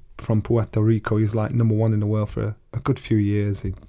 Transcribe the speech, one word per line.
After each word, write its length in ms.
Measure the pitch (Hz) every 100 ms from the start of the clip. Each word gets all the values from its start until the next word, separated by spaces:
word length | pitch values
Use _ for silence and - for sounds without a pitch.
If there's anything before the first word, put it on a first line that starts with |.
| - -
from 240 | - 110
Puerto 380 | - 117 110 110
Rico. 360 | 107 113 - 107
He 60 |
was, 120 | 107
like, 180 | 110 107
number 220 | 120 113
one 180 | 107 113
in 80 | 107
the 60 | 104
world 240 | 107 104
for 120 | -
a, 140 | 107 107 _
a 60 | 117
good 180 | - 131
few 180 | - 110
years. 460 | 101 104 104 98
He, 120 | 98 -